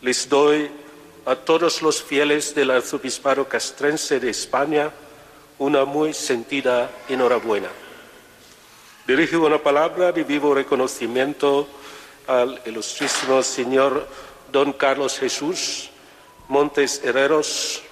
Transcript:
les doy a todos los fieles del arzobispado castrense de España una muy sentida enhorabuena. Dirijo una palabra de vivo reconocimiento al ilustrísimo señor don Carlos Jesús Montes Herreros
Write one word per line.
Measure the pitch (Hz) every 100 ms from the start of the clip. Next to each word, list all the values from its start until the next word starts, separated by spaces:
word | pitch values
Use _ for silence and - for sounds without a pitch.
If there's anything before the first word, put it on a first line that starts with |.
les | 127 123 -
doy | 143 147 151 147 - - - - - -
a | 131
todos | - 160 165 -
los | 156 147
fieles | - 143 147 147 147 -
del | 135
arzobispado | 127 123 143 131 - 139 135 135
castrense | 117 - - 143 156 - 135
de | 120
España | 107 - - 143 151 151 - - - - - - -
una | 139 147
muy | 139 143 151
sentida | 147 - 123 117 139 127 123 127 - -
enhorabuena. | 131 123 120 107 104 92 - - - - - - - - - - - - - -
Dirijo | 131 160 165 156
una | 151
palabra | 147 143 160 180 180
de | 175
vivo | 151 147 147
reconocimiento | 139 135 139 127 - 117 123 135 147 143 139 143 - - - - - -
al | 131 123 131 -
ilustrísimo | 110 104 - 143 - 131 131
señor | 131 - 123 131 139 135 - - - - -
don | 139 139
Carlos | 139 139 135 135 -
Jesús | 127 - 143 185 - - - - - - - - -
Montes | 139 147 - 135 -
Herreros | 135 123 139 156 151 - - - -